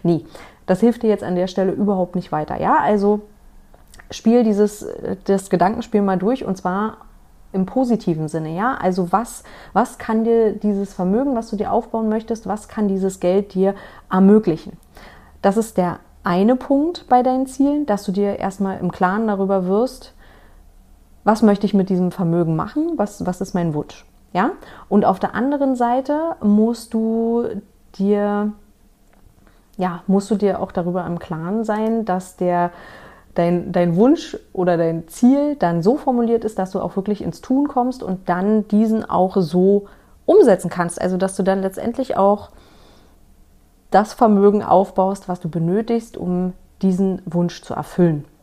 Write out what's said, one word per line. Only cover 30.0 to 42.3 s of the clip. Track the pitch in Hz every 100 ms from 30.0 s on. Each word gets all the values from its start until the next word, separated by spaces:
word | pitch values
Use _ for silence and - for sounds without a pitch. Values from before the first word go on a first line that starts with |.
| -
musst | 190 196
du | 208
dir | 202 -
auch | 185
darüber | - 175 180 165
im | 170
Klaren | - 160 170 220
sein, | 220 214 220 226
dass | 220 185 185 -
der, | 180 175 175 - - - - - _
dein, | - 170 175 -
dein | 180 175 170
Wunsch | 240 330 - - -
oder | - 180 170
dein | 165 165 -
Ziel | - 240 277 294 294
dann | 175 170
so | 175 294
formuliert | - 247 233 233
ist, | 208 214
dass | 190
du | 190
auch | 180 -
wirklich | 196 208
ins | 170 -
Tun | - 262 294
kommst | 254 247 254
und | - 185 -
dann | 175 196 220 202
diesen | 208 220 220 -
auch | 180 185 190
so | 165 175 190 202 202 - _ - -
umsetzen | 381 285 185 175
kannst. | 180 175 -
Also, | 180 185
dass | 185 190
du |
dann | 190 190
letztendlich | 190 190 233 240 262 -
auch | 196